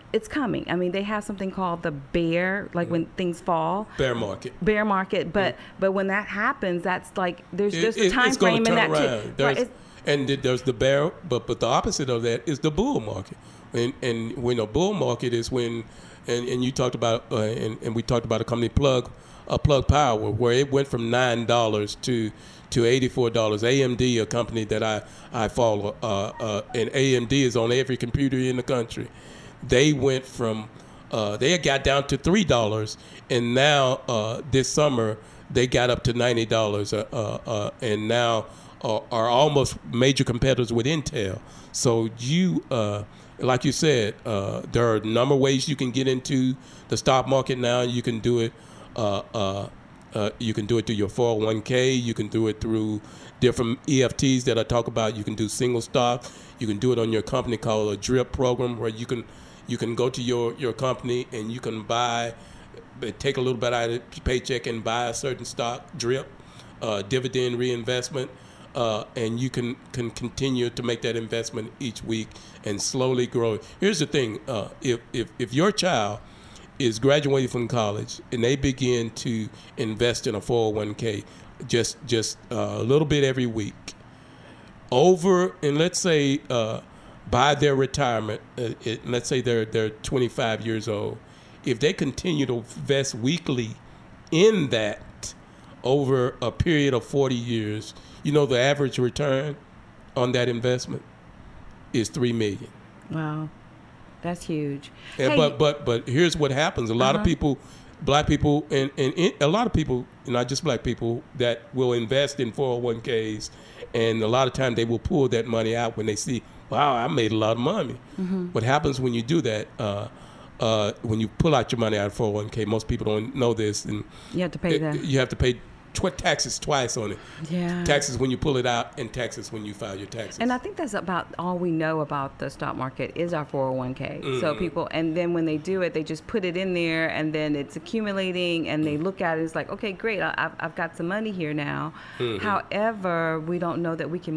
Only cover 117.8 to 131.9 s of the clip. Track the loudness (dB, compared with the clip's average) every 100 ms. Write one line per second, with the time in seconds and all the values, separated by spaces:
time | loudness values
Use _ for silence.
117.8 | -2 -8 -12 -6 -4 -2 -2 -2 2 2
118.8 | 2 -2 -2 -2 0 0 0 -2 -6 -6
119.8 | -4 -4 -8 -14 -20 -20 -20 -2 0 2
120.8 | 2 -2 -2 0 -2 0 4 4 2 0
121.8 | 2 2 0 0 -2 -2 -4 -4 -2 -2
122.8 | -2 -2 0 -2 -2 0 0 2 0 -2
123.8 | -4 -8 -8 -16 -8 -4 -4 -2 0 0
124.8 | 0 -2 0 0 0 0 0 0 -6 -20
125.8 | -12 -4 -4 -2 -2 0 -2 -4 -2 0
126.8 | 0 -2 -6 -8 -12 -14 -6 -4 -2 -2
127.8 | 0 0 0 -2 -2 0 0 0 0 0
128.8 | -2 -8 -10 -6 -6 -8 -12 -10 -10 -10
129.8 | -10 -10 -10 -10 -10 -4 -2 -2 -6 -8
130.8 | -6 -6 -4 -6 -6 -8 -4 -2 -2 0
131.8 | 0